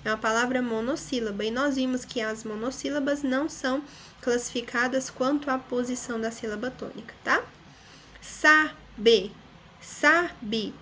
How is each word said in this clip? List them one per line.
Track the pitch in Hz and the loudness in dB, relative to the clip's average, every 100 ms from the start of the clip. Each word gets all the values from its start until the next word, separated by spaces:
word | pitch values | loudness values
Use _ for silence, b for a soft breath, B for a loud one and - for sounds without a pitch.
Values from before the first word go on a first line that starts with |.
É | 214 | -2
uma | 220 | -2
palavra | 220 226 247 254 | 2 2 2 0
monossílaba. | 247 220 233 311 - 254 220 202 | 0 -2 -2 -4 -2 -2 -2 -2
E | 214 | -2
nós | 233 285 | 0 0
vimos | 262 254 254 | 2 0 -2
que | - 247 | -4 -4
as | 220 220 | -4 -4
monossílabas | 226 214 233 262 277 285 277 285 | -6 -4 -6 -4 -4 -2 0 0
não | 285 262 320 | 0 0 -2
são | - 262 262 285 B B B | -4 -2 -2 -4 B B B
classificadas | - 240 240 254 240 240 247 262 262 | 0 0 0 -6 -4 -2 0 0 -4
quanto | - 254 294 294 | -2 0 0 0
à | 262 | -4
posição | - 247 247 247 - 226 | -2 -4 -2 -4 -6 -4
da | 220 | -4
sílaba | 226 226 208 247 | -4 -6 -4 -6
tônica, | 254 208 - - - | -8 -12 -12 -16 -12
tá? | - 294 480 - - B B B B B | 0 0 0 -16 -20 B B B B B
Sabe. | - - 302 311 311 - - - 214 226 196 - - - - - | -16 2 6 8 6 -4 -18 2 6 6 4 -10 -20 -20 -20 -20
Sabe | - - 294 330 349 - 220 226 202 - | -16 2 6 6 2 -4 -4 -2 -2 -8